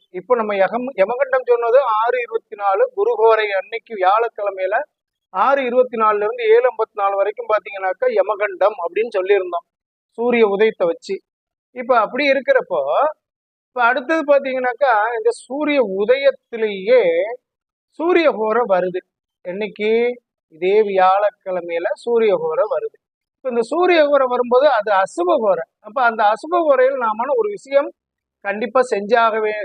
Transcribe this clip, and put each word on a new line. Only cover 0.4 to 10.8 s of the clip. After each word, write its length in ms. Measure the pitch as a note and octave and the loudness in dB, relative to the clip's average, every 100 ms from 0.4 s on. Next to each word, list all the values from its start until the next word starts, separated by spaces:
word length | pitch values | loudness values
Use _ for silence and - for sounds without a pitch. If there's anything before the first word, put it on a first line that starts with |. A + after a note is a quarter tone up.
| G#3+ G3+ | 0 0
யகம்-, 380 | F#3 A3+ B3 A#3 | 0 -2 -6 -2
யமகண்டம் 500 | G3 B3 C4+ C4 B3 | -2 -2 -2 -2 0
சொன்னது 320 | A#3+ A#3 B3+ B3+ | 0 4 2 2
ஆறு 220 | G#3+ A#3 B3 | 0 0 -2
இருபத்தி 360 | A#3 A3+ - G#3 | -4 -8 -10 -6
நாலு 260 | G3+ G3 C4 | -2 0 0
குருஹோரை 540 | F#3+ G#3 A3 A3+ A3 G#3+ | 0 -2 2 4 4 2
அன்னைக்கு 400 | G3 G3+ A3+ - | -4 -4 -10 -10
வியாழக்கிழமையில 840 | G#3+ F#3 G#3+ A#3 - G3+ F#3+ F#3 A3+ D4+ _ _ _ _ | -2 2 2 0 -4 -6 -4 -4 -4 -6 _ _ _ _
ஆறு 260 | F#3 A#3 C#4 | -2 0 0
இருபத்தி 320 | B3 B3 B3 A#3 | 0 0 0 0
நாலுல 280 | A3 G#3 G#3 | 0 0 -2
இருந்து 200 | B3 A3+ | -2 4
ஏழு 180 | A3+ B3 | 4 4
ஐம்பத்தி 280 | A3 A3 G#3 | 0 -6 -2
நாலு 140 | G3 G3 | -2 0
வரைக்கும் 340 | G3 G#3+ A3+ | -2 -4 -2
பாத்தீங்கன்னாக்கா 580 | G#3+ G3+ G3 F#3+ F#3 B3+ | -4 -4 -6 -6 -2 0
யமகண்டம் 640 | G#3+ F#3+ G3+ G#3 F3+ F#3+ G#3 | 0 0 -2 -4 0 -2 0
அப்படின்னு 340 | E3+ F3+ A#3 | -4 -4 -4
சொல்லியிருந்தோம் 520 | G#3 F#3 G3+ F#3 E3+ - _ _ _ _ - | -2 2 0 0 -6 -10 _ _ _ _ -6
சூரிய 280 | A#3+ A#3+ G#3+ | -2 2 2
உதயத்தை 380 | G3 A3 G#3+ | 2 0 2